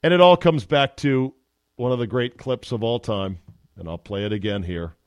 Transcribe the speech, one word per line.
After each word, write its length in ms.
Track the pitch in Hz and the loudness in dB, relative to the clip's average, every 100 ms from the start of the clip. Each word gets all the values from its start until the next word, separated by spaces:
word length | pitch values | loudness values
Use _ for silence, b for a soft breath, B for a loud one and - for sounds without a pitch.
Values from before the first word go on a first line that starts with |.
And 100 | 160 | 2
it 80 | 175 | 6
all 160 | 180 175 | 8 8
comes 300 | 175 156 - | 4 0 0
back 320 | 147 139 - | 0 0 -2
to 340 | 143 131 131 - _ _ _ _ | 0 0 -2 -8 _ _ _ _
one 140 | 123 | -2
of 80 | 123 | -2
the 80 | 117 | -2
great 300 | 123 123 120 | -2 -4 -6
clips 360 | 131 123 - | -6 -6 -6
of 120 | 120 | -4
all 140 | 113 120 | -2 -4
time, 400 | - 104 98 90 - - _ | -4 -6 -6 -8 -16 -20 _
and 140 | - 85 | -16 -12
I'll 80 | 85 | -12
play 300 | - 101 104 | -8 -6 -4
it 80 | |
again 280 | 104 101 101 | -4 -4 -4
here. 320 | 87 87 85 - | -6 -8 -8 -12